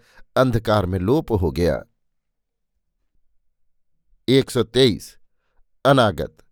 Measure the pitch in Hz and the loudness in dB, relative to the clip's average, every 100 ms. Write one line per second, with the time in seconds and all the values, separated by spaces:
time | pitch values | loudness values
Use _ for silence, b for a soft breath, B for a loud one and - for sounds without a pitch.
0 | b b b 123 131 117 110 107 90 95 | b b b -2 0 0 0 0 0 -4
1 | 92 151 156 107 85 67 85 62 - _ | -2 -2 -2 -2 -2 0 -2 -2 -10 _
2 | _ _ _ _ _ _ _ _ _ _ | _ _ _ _ _ _ _ _ _ _
3 | _ _ _ _ _ _ _ _ _ _ | _ _ _ _ _ _ _ _ _ _
4 | _ _ - 135 127 123 113 123 131 90 | _ _ 0 0 2 -4 -2 2 0 0
5 | - - _ _ _ _ _ _ 131 139 | -12 -20 _ _ _ _ _ _ 0 2
6 | 110 73 65 - _ | 2 -2 -10 -12 _